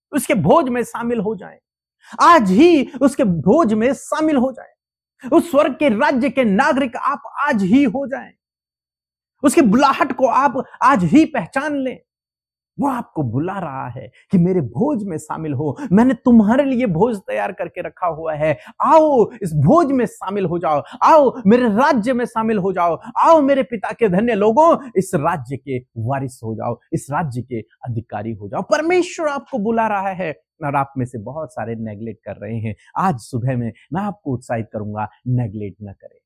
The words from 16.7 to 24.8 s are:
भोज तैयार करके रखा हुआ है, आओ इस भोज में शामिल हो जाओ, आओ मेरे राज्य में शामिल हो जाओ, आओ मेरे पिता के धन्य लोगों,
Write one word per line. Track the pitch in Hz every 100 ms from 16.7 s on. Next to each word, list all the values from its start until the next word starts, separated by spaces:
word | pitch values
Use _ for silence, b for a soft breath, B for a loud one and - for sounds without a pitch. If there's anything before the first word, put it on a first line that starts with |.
| 247 247
भोज | 160 240 202
तैयार | - 208 202
करके | 190 175 -
रखा | 165 - 180
हुआ | 156 160
है, | 151 156 139 B B
आओ | 226 311 311 262 196 -
इस | 165
भोज | 151 139 320 277
में | 269 220
शामिल | - 185 202
हो | 190 175
जाओ, | 170 147 - B
आओ | 233 311 262 262 190
मेरे | 247 247
राज्य | 202 285 269 208
में | 240
शामिल | 233 226 220 214
हो | 190
जाओ, | 185 170 156 233 -
आओ | 262 320
मेरे | 277 277
पिता | 262 220 208
के | 220 220
धन्य | 175 240
लोगों, | 214 208 226 330 294